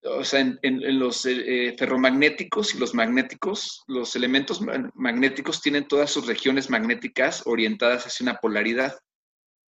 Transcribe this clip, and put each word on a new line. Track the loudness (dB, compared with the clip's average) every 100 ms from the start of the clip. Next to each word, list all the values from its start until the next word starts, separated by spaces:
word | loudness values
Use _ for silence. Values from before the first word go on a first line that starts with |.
O | -4 -4
sea, | 0 2
en, | 2 0
en, | 0 0
en | 0 2
los, | 0 0
eh, | -2 -2 0 0 -2
eh, | -2
ferromagnéticos | 0 4 4 4 2 2 -4 -2 -2
y | 0
los | -2
magnéticos, | 2 2 2 0 -4 -4 -4 -6 -12 -6
los | -4 -4 -2
elementos | 2 2 0 -4
ma-, | -4 -4 -6
magnéticos | -4 -2 2 2 0 -6 -2
tienen | 0 0 2
todas | 2 2
sus | 0 -2
regiones | 0 2 0 0
magnéticas | 0 0 -2 -2 0 0 0 -2
orientadas | 0 0 2 2 2
hacia | -2 -4
una | -4
polaridad, | -2 0 0 0 0 -2 -4 _ _ _ _ _ _